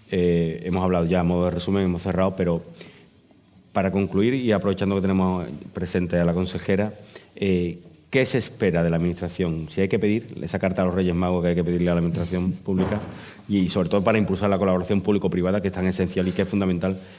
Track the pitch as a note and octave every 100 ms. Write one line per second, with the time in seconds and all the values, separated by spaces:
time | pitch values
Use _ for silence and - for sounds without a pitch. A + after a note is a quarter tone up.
0 | - F#2+ F2 E2+ E2 D#2+ F2 F#2 F#2 F#2
1 | E2 F2+ E2+ F2 F2 E2+ E2+ G2 F#2+ F2
2 | F#2+ F2 F#2+ F#2 F2 E2+ - - - -
3 | - - _ - _ - - - F#2+ F#2+
4 | G2 F#2+ A2 C3+ B2 G2+ G2+ F#2+ G2 G2
5 | F#2+ F#2+ F#2 F2+ E2 D2 - - F2 F#2
6 | F2 F2 E2+ E2+ F#2 F2+ - G2 G#2 -
7 | - - - - G2 F#2 F2 F2 - -
8 | - C3+ B2+ B2+ G#2+ - G2+ E2+ E2+ E2
9 | F2 F2 F2 - F2+ D#2+ D#2 - F#2+ A2
10 | G#2 G#2+ A2+ - D#2+ G2 F#2+ F#2 F#2 F2+
11 | F2+ F2 F2+ F2+ F2 F2 E2+ F2 F2 E2+
12 | E2+ E2 F2 F2+ F#2 - - F#2 F2+ G#2
13 | - - - - - G2+ F#2 G2 E2+ G2+
14 | F#2+ A2 F#2+ F#2 G#2 F#2+ F#2+ F#2 F2 G2+
15 | F2+ G2+ F2+ F2+ F2+ G2 F#2+ F#2 F#2 F#2
16 | F#2 F#2 F#2 F2+ F#2+ G2+ F#2+ F2 F#2 F#2+
17 | -